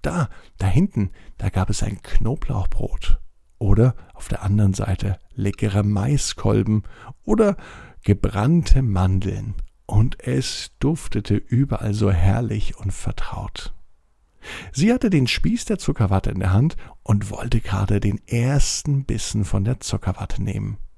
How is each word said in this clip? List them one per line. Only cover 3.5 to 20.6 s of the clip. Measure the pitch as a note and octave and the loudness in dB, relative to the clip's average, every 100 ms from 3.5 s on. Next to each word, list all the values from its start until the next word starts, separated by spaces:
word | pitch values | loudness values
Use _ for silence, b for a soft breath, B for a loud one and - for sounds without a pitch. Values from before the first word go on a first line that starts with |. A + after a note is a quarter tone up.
| _ | _
Oder | G2+ G2+ B2+ - B | 4 6 6 2 B
auf | - - | -18 -8
der | - | -6
anderen | F#2+ G#2 G2+ | 0 2 2
Seite | F#2 G2+ F#2 G2 F2+ - - | 2 -2 -2 -2 -4 -8 -4
leckere | G2+ - A2+ G2 | -4 -2 0 0
Maiskolben | G2+ G#2 A#2 C#3+ - - A2+ G#2+ G#2+ G#2+ B B B - | 0 0 0 0 -2 -2 2 2 2 0 B B B -16
oder | - G#3+ G#3+ F#3+ B B B B | -2 2 4 2 B B B B
gebrannte | - G2+ - G2 A#2 E3+ - C3+ | 0 2 2 0 2 2 6 4
Mandeln. | B2+ F#2 F#2 F#2+ F#3 D3 D3 - - _ - | 6 2 2 2 0 -4 -6 -8 -10 _ 0
Und | G#2 A2+ - - | 2 2 -2 -4
es | A#2 B2 - - _ | -4 -4 -8 -12 _
duftete | C3+ D#3+ - - - G2+ | -4 -2 -4 -6 -2 -2
überall | - A#2 C#3 A2+ A2 | 0 0 0 -2 -4
so | G#2 G#2 | 0 0
herrlich | F2+ F#2+ G2+ A#2+ G#2 - - | 4 4 2 -2 -2 -2 -2
und | F#2+ | -8
vertraut. | - - - - - - - - - - - _ _ _ _ B B B | -6 -6 -4 -4 -4 -10 -10 -10 -12 -14 -20 _ _ _ _ B B B
Sie | - G3 | 0 2
hatte | B3 A3+ | 2 2
den | F3 B2+ | 2 2
Spieß | - - A#3 - | 2 0 0 -4
der | G#3 | -4
Zuckerwatte | - - G2 F#2+ - | -2 0 2 2 0
in | F#2+ | -2
der | F#2+ | 2
Hand | G2+ D3+ - B B | 2 2 -2 B B
und | - G#2 G2+ | 0 0 0
wollte | - A#2+ A2 | -8 0 0
gerade | - F#2+ G2 G2+ | 0 -2 0 2
den | G2+ G#2 - | 0 -2 -4
ersten | A#2 A#2+ C#3 - - - C#3 C3+ | -2 0 2 2 0 -2 -2 -2
Bissen | A2+ - A2 G2+ | -6 -4 -4 0
von | G#2 | 0
der | G2 B2+ | 0 -2
Zuckerwatte | - - - - G2 - | -4 -4 -4 -4 -4 -2
nehmen. | G#2 G#2 | -2 -4